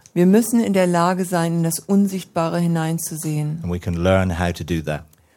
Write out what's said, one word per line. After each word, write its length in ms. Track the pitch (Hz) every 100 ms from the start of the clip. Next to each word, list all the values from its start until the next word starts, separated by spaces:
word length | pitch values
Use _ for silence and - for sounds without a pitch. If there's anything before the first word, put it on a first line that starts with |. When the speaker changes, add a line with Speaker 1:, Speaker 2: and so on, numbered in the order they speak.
| - 175
Speaker 1:
Wir 100 | 180
müssen 340 | 208 233 233
in 100 | 202
der 140 | 196 180
Lage 360 | 175 170 185 185
sein, 320 | 180 170 170
in 60 |
das 140 | 165 165
Unsichtbare 760 | - 202 202 190 - 175 165 170
hineinzusehen. 1000 | 170 165 160 165 - 156 156 151 151 160
Speaker 2:
And 100 | 90
we 80 | 87
can 140 | -
learn 460 | 85 90 95 92 85
how 120 | 87
to 120 | 85
do 180 | 80 82
that. 220 | 78 73 - _ _